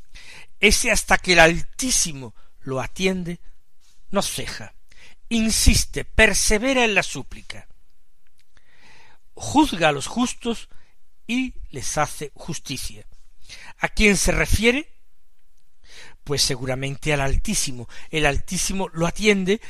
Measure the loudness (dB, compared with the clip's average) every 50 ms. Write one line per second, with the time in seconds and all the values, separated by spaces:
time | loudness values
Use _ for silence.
0 | -12 -12 -12 -12 -12 -14 -12 -12 -12 -12 -2 4 6 6 6 6 4 2 2 0
1 | 4 4 2 4 4 4 8 8 8 8 8 4 0 -2 -2 -4 0 2 2 2
2 | 2 0 -4 -8 -10 -10 -12 -12 -14 -14 -12 -10 -6 -4 -4 -2 -4 -4 -2 0
3 | 2 2 2 0 -2 -4 -6 -8 -8 -10 -10 -10 -14 -14 -16 -16 -16 -14 -14 -12
4 | -4 0 0 0 2 0 -4 -4 -6 -6 -8 -8 -10 -12 -12 -14 -14 -14 -14 -12
5 | -12 -12 -14 -12 -6 -2 0 2 2 2 2 6 6 8 8 6 2 0 -2 -4
6 | -6 0 4 6 6 6 6 4 4 4 4 4 4 2 4 4 4 4 4 2
7 | 2 0 -4 -6 -8 -8 -10 -12 -12 -12 -12 -12 -12 -12 -14 -14 -14 -14 -14 -14
8 | -14 -14 -14 -14 -14 -14 -14 -14 -16 -16 -16 -16 -16 -16 -16 -16 -16 -16 -16 -16
9 | -16 -16 -16 -16 -16 -14 -12 -10 -8 2 4 4 4 4 4 4 4 4 4 2
10 | -4 -4 0 0 0 0 -2 -4 -4 -4 -4 -4 -6 -10 -10 -12 -12 -12 -14 -14
11 | -14 -14 -14 -14 -6 -4 -2 -2 -2 -2 -6 -8 -8 -8 -8 -4 -4 -2 0 0
12 | 0 0 -2 -8 -10 -10 -10 -10 -8 -6 -6 -6 -6 -6 -6 -6 -6 -8 -8 -10
13 | -12 -12 -12 -12 -12 -12 -10 -10 -10 -10 -12 -14 -14 -14 -4 -4 -4 -2 4 6
14 | 6 6 6 6 4 2 4 2 4 4 4 4 6 4 4 2 -4 -8 -14 -16
15 | -16 -16 -14 -14 -14 -14 -14 -14 -14 -14 -14 -14 -14 -16 -16 -16 -16 -16 -14 -14
16 | -12 -14 -14 -12 -6 -4 0 0 2 0 0 -2 -2 -4 -4 -4 -4 -6 -6 -4
17 | 0 0 2 2 4 4 4 4 4 4 2 2 0 0 -2 -6 -8 -8 -8 -8
18 | -6 -2 0 2 2 4 4 2 0 0 -2 -2 0 0 0 0 -2 -2 0 0
19 | 0 0 2 4 4 4 4 6 4 2 0 0 -2